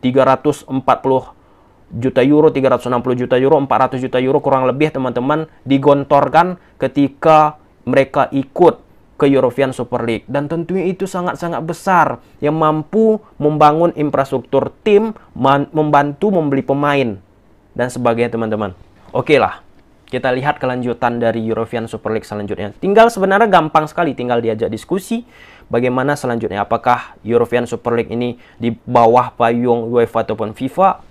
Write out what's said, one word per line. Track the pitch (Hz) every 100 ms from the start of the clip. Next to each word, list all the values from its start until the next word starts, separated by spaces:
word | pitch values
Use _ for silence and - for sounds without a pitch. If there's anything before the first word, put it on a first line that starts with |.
Tiga | 127 131
ratus | 131 131 151 139 -
empat | 135 135 123
puluh | 135 131 127 - _ _ _ _ _
juta | 120 127 127
euro, | 131 147 156
tiga | 143 131 123
ratus | 123
enam | 123
puluh | 127 123
juta | 123 127
euro, | 135 151
empat | 139 107 127
ratus | 131
juta | 127 127
euro | 131 139
kurang | 139 131 131
lebih, | 131 151
teman-teman, | 139 131 120 131 151 160 _
digontorkan | 127 139 139 143 139 143 131 151 180 180 _ _
ketika | 135 143 139 - 165 156 151 - _ _ -
mereka | 139 135 - 131
ikut | 139 135 - 175 - _ _ _ _
ke |
European | 143 139 127 117 135
Super | 127 120 123
League. | 117 113 -
Dan | 139
tentunya | 143 165 165 185 170
itu | 180 190
sangat-sangat | 185 180 180 170 147
besar | 160 165 196 185 143 120 _ _
yang | 147
mampu | 156 156 156 147 214 220 220 - _
membangun | 147 151 151 151 170 151
infrastruktur | 147 131 135 131 120 135 139 -
tim, | - 208 220 214 -
man-, | - 131 139 143
membantu | 156 151 147 143 143 214
membeli | 190 151 139
pemain, | 127 139 147 143 123 98 _ _ _ _ _
dan | - 123
sebagainya, | 127 120 117 117 113
teman-teman. | 110 107 104 92 - _ -
Oke | 123 127 143
lah, | 107 - - _ _ _ _
kita | 127 127 127
lihat | 143 135
kelanjutan | 127 127 123 117 120 120
dari | 117 113 110
European | 110 113 120 113
Super | 110 104
League | 110 -
selanjutnya. | 104 101 101 101 -
Tinggal | 185 208 233
sebenarnya | 202 190 196 226
gampang | 185 156 160 151
sekali, | - 170
tinggal | 131 123 120
diajak | 113 110 107
diskusi | 113 - 185 - 233 233 - - -
bagaimana | - 117 127 123 135 143
selanjutnya. | 127 117 107 98 101
Apakah | 110 123 123 - -
European | 104 117 117 120 120
Super | 117 -
League | 117 113
ini | 117 120 117 - _
di | 120
bawah | 117 - 123 117 120 120
payung | _ 117 120 123 120 113
uefa | 120 113 117 110
ataupun | 107 107 107
fifa? | 131 - 190 - -